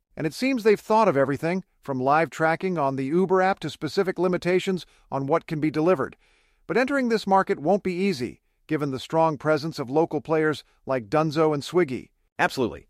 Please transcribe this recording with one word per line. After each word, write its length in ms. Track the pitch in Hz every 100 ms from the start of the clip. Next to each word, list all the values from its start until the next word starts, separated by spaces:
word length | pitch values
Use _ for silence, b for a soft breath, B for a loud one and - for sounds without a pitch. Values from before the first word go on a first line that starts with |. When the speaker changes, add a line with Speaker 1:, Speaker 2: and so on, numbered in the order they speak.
| _
Speaker 1:
And 120 | - 151
it 80 |
seems 280 | - 262 262
they've 160 | 214 202
thought 300 | - 220 208
of 80 | 139
everything, 480 | 135 139 165 185 - _
from 180 | - 127
live 300 | 131 151 156
tracking 480 | - 160 165 185 170
on 200 | 139 135
the 100 | 135
Uber 340 | 170 185 185
app 200 | 185 196
to 100 | 156
specific 480 | - 156 - 185 185
limitations 680 | 180 175 170 185 196 185 - b b
on 160 | 135 139
what 200 | 160 -
can 120 | 156
be 120 | 156
delivered. 480 | 156 165 170 113 - _ _ _ _ -
But 100 | 190
entering 320 | 262 277 240
this 180 | 220 196
market 320 | 190 185 196
won't 240 | 147 196
be 120 | 185
easy, 480 | 175 196 135 110 - _ _ -
given 240 | 151 143
the 100 | 131
strong 380 | - 160 160 143
presence 400 | 156 156 160 151
of 100 | 123
local 320 | 151 165 151
players 440 | 151 160 156 139 - _
like 240 | - 131 104
Dunzo 460 | 151 160 143 156
and 80 | 147
Swiggy. 480 | - 180 151 117 - _ _ -
Speaker 2:
Absolutely. 480 | 151 - 110 69